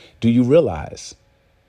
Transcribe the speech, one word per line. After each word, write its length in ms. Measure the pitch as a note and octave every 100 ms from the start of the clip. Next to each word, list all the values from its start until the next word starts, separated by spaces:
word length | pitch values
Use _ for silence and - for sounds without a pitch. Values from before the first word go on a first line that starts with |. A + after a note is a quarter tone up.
| - _
Do 80 | A#2
you 140 | A#2+
realize 720 | B2 D#3 B2+ D#2+ - - - - _ _ _ _